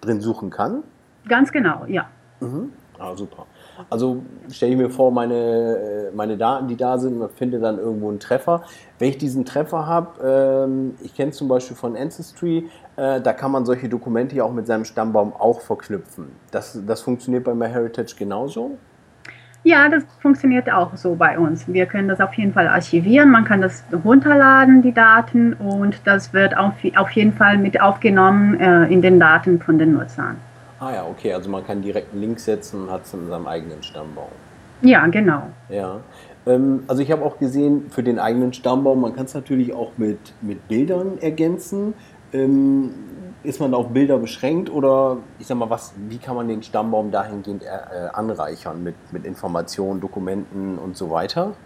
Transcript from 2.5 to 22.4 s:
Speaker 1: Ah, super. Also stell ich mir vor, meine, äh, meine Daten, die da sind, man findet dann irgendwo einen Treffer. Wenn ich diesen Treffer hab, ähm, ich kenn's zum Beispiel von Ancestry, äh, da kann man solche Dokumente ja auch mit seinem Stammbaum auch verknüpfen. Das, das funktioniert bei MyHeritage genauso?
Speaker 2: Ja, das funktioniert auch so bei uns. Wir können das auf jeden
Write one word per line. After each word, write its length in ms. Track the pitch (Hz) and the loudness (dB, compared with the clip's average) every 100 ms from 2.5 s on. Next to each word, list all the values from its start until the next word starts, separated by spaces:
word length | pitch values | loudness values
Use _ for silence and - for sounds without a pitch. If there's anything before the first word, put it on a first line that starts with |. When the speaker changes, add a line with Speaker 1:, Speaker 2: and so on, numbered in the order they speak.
| 135 262 277 _ _ | -10 -12 -16 _ _
Speaker 1:
Ah, 160 | - | -14
super. 300 | 90 101 - - _ - - 180 | -12 -14 -16 -20 _ -20 -20 -10
Also 320 | 113 127 127 131 - - | -4 -4 -4 -10 -20 -20
stell 200 | - 120 | -4 -2
ich 60 | 127 | 0
mir 100 | 127 | 0
vor, 220 | 127 131 | 2 2
meine, 220 | 123 120 | 2 -2
äh, 840 | 120 117 117 117 110 104 104 104 98 | -2 0 0 0 -2 -4 -8 -8 -8
meine 220 | 107 104 | -6 -2
Daten, 280 | 113 131 131 | -2 -2 -4
die 100 | 117 | -4
da 200 | 127 127 | -2 -2
sind, 220 | 131 120 | -2 -6
man 100 | 107 | -8
findet 340 | - 123 123 | -6 -6 -2
dann 160 | 110 107 | -4 -4
irgendwo 300 | 110 107 104 | -4 -6 -6
einen 120 | 104 | -8
Treffer. 420 | - 123 - 170 170 - - _ | -4 -4 0 -4 -4 -20 -20 _
Wenn 120 | 127 | -4
ich 80 | 139 | -2
diesen 260 | 147 131 | -6 -4
Treffer 420 | 123 - 156 165 151 | -4 -4 -4 -6 -2
hab, 320 | 170 170 - | -2 -4 -6
ähm, 680 | 131 135 135 135 135 131 131 117 | 0 2 2 0 0 -2 -6 -8
ich 120 | - | -18
kenn's 220 | _ 139 143 | _ -6 -4
zum 100 | 139 | -2
Beispiel 300 | 127 127 117 | -2 -2 -10
von 180 | 120 | -8
Ancestry, 760 | 113 139 - 165 - 175 165 165 - - - | -6 -8 -10 -18 -8 -4 -4 -4 -16 -20 -6
äh, 240 | 135 131 | -2 0
da 140 | 123 | -2
kann 160 | 110 139 | -2 -2
man 140 | 135 120 | -2 -2
solche 240 | 127 127 | -2 -2
Dokumente 440 | 117 127 113 127 139 | -8 -4 -4 -2 -2
ja 80 | |
auch 80 | 113 | -4
mit 120 | 120 113 | -4 -4
seinem 200 | 110 110 | -4 -4
Stammbaum 480 | - 113 110 104 | -6 -2 0 0
auch 260 | - 107 117 | 0 -2 -2
verknüpfen. 680 | - 107 - 101 - - 76 64 _ | -4 -8 -6 -10 -10 -20 -20 -20 _
Das, 300 | 107 107 113 101 | -10 -10 -12 -6
das 160 | 110 | -6
funktioniert 420 | - 123 127 123 | -4 -6 -2 -4
bei 80 | 127 | -2
MyHeritage 600 | 117 113 123 117 117 110 - | -4 -4 -4 -4 -6 -10 -8
genauso? 600 | 101 101 135 226 247 269 _ _ _ _ - - - - | -8 -6 -6 -8 -10 -12 _ _ _ _ -20 -20 -20 -2
Speaker 2:
Ja, 280 | 330 320 294 | 4 6 6
das 140 | 311 - _ | 4 -2 _
funktioniert 500 | 285 269 269 247 240 | 2 4 4 2 2
auch 240 | 196 175 185 | 0 0 -4
so 200 | 185 170 | -4 2
bei 220 | 165 147 | 2 2
uns. 280 | 165 165 - | 0 0 -2
Wir 180 | 185 | 0
können 240 | 180 202 196 | 0 0 -2
das 120 | 190 | 0
auf 120 | 190 | -2
jeden 200 | - | 0